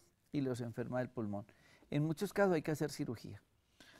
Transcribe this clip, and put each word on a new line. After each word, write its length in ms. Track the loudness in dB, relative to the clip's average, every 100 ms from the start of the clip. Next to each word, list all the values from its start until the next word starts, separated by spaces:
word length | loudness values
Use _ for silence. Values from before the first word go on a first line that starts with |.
| _ _ _
y 100 | -2
los 200 | 0 -2
enferma 380 | -4 -4 -2 -2
del 100 | -2
pulmón. 360 | -2 -2 -4 -8 -18 -20 -20 -2
En 160 | 0 2
muchos 260 | 0 -2
casos 220 | 4 4
hay 80 | 4
que 100 | 2
hacer 200 | 0 -2
cirugía. 500 | -2 -6 -6 -10 -16 _ _ _ -20 -20